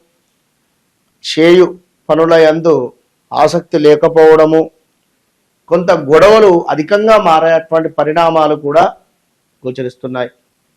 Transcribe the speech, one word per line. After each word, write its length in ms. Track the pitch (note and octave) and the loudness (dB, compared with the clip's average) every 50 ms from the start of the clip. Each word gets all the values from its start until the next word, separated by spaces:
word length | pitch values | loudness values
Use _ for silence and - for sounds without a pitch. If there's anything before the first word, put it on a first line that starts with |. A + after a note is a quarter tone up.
| _ _ _ _ _ _ _ _ _ _ _ _ _ _ _ _ _ _ _ _ _ _ _ _ - - - D#3 | _ _ _ _ _ _ _ _ _ _ _ _ _ _ _ _ _ _ _ _ _ _ _ _ -16 -8 -4 0
చేయు 400 | D#3+ E3+ F3 F3+ F3+ F3 - - _ _ _ _ _ - | 2 2 4 4 2 0 -2 -8 _ _ _ _ _ -4
పనుల 240 | D3+ D#3 E3 E3 E3+ | -2 -2 0 0 2
యందు 600 | E3 D#3+ D#3 D#3 E3 D#3+ E3+ D#3 B2+ B2 A#2+ - _ _ _ _ _ _ _ A#2+ | 2 2 2 0 0 -2 -2 -2 -2 -4 -8 -12 _ _ _ _ _ _ _ -2
ఆసక్తి 460 | B2 D3 D#3 E3 F3 E3+ _ - D#3+ | -2 -2 0 -2 -4 -6 _ -4 0
లేకపోవడము, 920 | D3+ D3 D3+ D3 D#3+ E3 D#3+ D#3+ D#3+ D#3 D#3 D#3 D#3+ D#3 D#3+ D#3+ - - - _ _ _ _ _ _ _ _ _ _ _ _ _ _ _ _ _ _ - | 2 2 2 2 0 0 2 2 4 4 4 4 2 2 0 -2 -2 -4 -10 _ _ _ _ _ _ _ _ _ _ _ _ _ _ _ _ _ _ -4
కొంత 240 | E3+ F3+ F3 F#3+ | -4 -2 0 -2
గొడవలు 760 | F#3 D#3 D3 C3+ D3+ D#3+ F3+ G3+ G#3+ A3 A3 G3 F3 E3+ - - | -2 -2 -2 0 2 4 4 4 4 4 4 2 2 0 -2 -4
అధికంగా 480 | C#3 D3 D#3 D3+ G3+ G#3 G#3+ A3 A3 G#3 | -6 -8 -4 -4 -4 -2 0 2 2 2
మారేటువంటి 720 | F#3+ E3+ D#3+ D#3 D#3+ E3 E3 D#3+ D#3+ - D#3+ E3 D#3+ D#3 | 2 0 0 0 0 0 0 -2 -2 -4 -4 -4 -4 -4
పరిణామాలు 680 | D#3 - D3 D3 D#3 E3+ E3+ E3 D#3+ D#3+ D#3 D3+ D3+ | -6 -6 -4 -4 -2 -2 -2 0 0 0 0 -2 -2
కూడా 400 | D3 C#3+ C#3+ C#3+ D#3+ - - - - _ _ _ _ _ _ _ _ _ _ _ _ - C3 | -4 -6 -2 0 0 0 0 -4 -8 _ _ _ _ _ _ _ _ _ _ _ _ -14 -12
గోచరిస్తున్నాయి 640 | B2+ C3+ C3 B2 - _ - C3 B2+ B2+ B2 A#2+ - _ _ _ _ _ _ _ _ | -10 -10 -10 -12 -12 _ -14 -12 -8 -8 -10 -10 -12 _ _ _ _ _ _ _ _